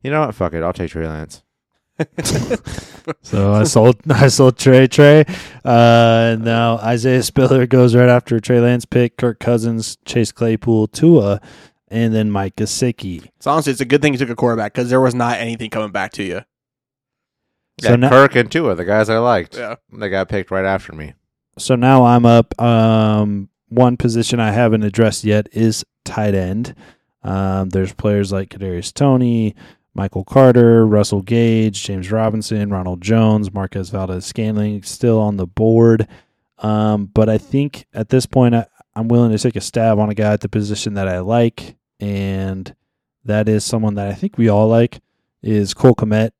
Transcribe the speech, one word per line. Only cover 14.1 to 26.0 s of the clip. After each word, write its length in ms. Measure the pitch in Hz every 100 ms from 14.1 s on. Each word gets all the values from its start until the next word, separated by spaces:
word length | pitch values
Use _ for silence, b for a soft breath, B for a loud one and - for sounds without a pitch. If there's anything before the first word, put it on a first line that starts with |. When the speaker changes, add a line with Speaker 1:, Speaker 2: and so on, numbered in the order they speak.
Speaker 3:
you 80 | 127
took 100 | 127
a 60 | 117
quarterback 380 | 123 113 104
'cause 160 | - 123
there 100 | 127
was 160 | 131 123
not 220 | 120 113
anything 300 | 117 113 110
coming 220 | 110 107
back 200 | 98 95
to 100 | -
you. 180 | 95 87 _ _ _ _ _ _ _ _ _ _ _ _ _ -
Speaker 1:
Yeah, 80 | 113
Speaker 2:
So 40 | 120
now 140 | 131
Speaker 1:
Kirk 260 | 131 139 127
and 160 | 110
Tua, 240 | 160 147 87
the 80 |
guys 260 | 87 107 107
I 100 | 113
liked, 360 | 120 107 85 -
Speaker 3:
Yeah. 180 | 113 117 _
Speaker 1:
they 160 | 107 104
got 180 | 98 95
picked 240 | 104 92
right 140 | 95 95
after 280 | 95 -
me. 200 | 78 76 - _ _ _ -
Speaker 2:
So 180 | - 127
now 280 | 127 135 120
I'm 200 | 120 120
up. 340 | 117 113 -
Um, 880 | 120 117 113 110 107 107 104 101 98 _ _
one 260 | 117 123 123
position 460 | 120 117 113 120
I 100 | 110
haven't 320 | 104 120 110
addressed 400 | 107 98 110 -
yet 240 | 107 104 104
is 320 | - 113 110 - _